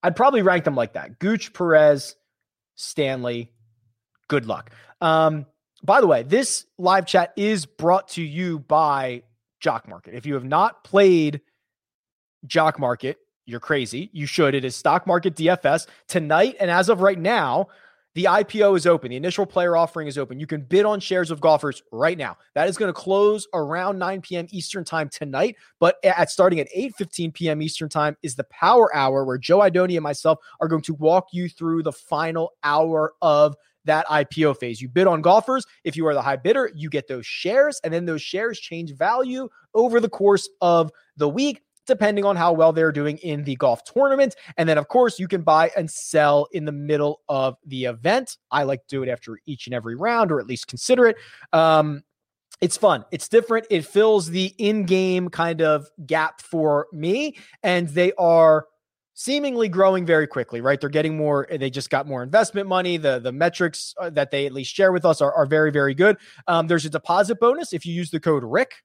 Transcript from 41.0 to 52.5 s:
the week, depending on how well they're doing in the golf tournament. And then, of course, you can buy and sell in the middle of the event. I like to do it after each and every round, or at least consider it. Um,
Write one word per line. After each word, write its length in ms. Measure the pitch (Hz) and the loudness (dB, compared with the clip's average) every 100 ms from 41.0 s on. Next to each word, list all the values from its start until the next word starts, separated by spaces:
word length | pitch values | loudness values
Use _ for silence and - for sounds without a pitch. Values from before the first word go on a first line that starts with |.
| _ - | _ -4
the 140 | 147 | -2
week, 340 | 165 285 240 _ _ - | 0 -2 -4 _ _ -2
depending 380 | 254 214 208 202 | 0 2 0 0
on 100 | 185 | 2
how 180 | 170 | 0
well 180 | 165 160 | 4 4
they're 200 | 160 160 | 4 0
doing 260 | 147 147 151 | 0 -4 -6
in 260 | 175 147 143 | -8 -8 -6
the 100 | 127 | -2
golf 280 | 139 117 - | 0 0 -4
tournament. 500 | - 277 269 277 - - - | 0 0 2 0 -2 -18 -4
And 100 | 165 | 0
then, 80 | 151 | 0
of 120 | 147 | 2
course, 280 | 247 240 - | 2 2 0
you 100 | 180 | -6
can 140 | 190 | -2
buy 300 | 160 156 165 - | 2 4 4 0
and 140 | 160 | -6
sell 580 | - - 156 147 147 147 | -10 -2 2 4 4 0
in 140 | 180 151 | -6 -8
the 60 | |
middle 480 | 143 147 151 147 151 - | -8 -4 -2 -2 -4 -6
of 260 | 139 131 135 156 | -2 -2 -6 -14
the 200 | 131 123 | -6 -6
event. 520 | 113 139 233 254 - _ | -4 -2 -2 -4 -16 _
I 120 | 131 | -4
like 220 | 139 135 _ | -2 -4 _
to 80 | 139 | -8
do 40 | |
it 80 | 127 | -6
after 300 | 120 - 110 - | -8 -10 -18 -14
each 180 | 139 - | -14 -8
and 80 | |
every 220 | 123 113 117 | -8 -8 -6
round, 360 | 202 233 208 | -2 0 0
or 80 | 151 | 0
at 60 | 113 | -4
least 220 | 123 - | -10 -10
consider 400 | 123 - 247 240 | -12 0 4 4
it. 80 | 220 - - - | 2 -10 -20 -2
Um, 520 | 165 160 156 151 147 _ _ _ _ _ | 2 4 4 2 -4 _ _ _ _ _